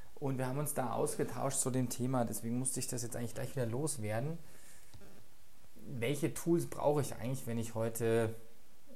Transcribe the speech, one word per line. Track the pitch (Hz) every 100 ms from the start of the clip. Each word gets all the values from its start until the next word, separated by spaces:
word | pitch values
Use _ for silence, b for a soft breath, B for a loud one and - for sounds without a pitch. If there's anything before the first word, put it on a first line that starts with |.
| B -
Und | 139 127
wir | 127
haben | 139
uns | 143
da | - 120
ausgetauscht | 113 - - - 120 131 -
zu | 131
dem | 127 123
Thema, | - 127 131
deswegen | 113 113 117 123
musste | 127 131
ich | -
das | 123
jetzt | 110 -
eigentlich | 113
gleich | 117 131
wieder | 139 117
loswerden. | 127 151 - 107 110 147 165 B B B B B B 196 - - - - - - - -
Welche | 127 120 143 156
Tools | - 170 170 135
brauche | - 143 147
ich | 131 -
eigentlich, | 117 131 113
wenn | 117
ich | 110 110
heute, | 113 113 113 117 110 110 - - - - -